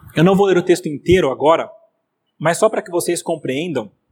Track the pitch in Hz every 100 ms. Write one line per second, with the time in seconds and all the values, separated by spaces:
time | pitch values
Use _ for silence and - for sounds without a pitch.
0 | - - 175 190 202 175 175 170 170 139
1 | 170 180 143 117 139 160 113 - _ _
2 | _ _ _ - 175 165 214 214 196 175
3 | - 170 - 156 139 131 175 135 104 _
4 | _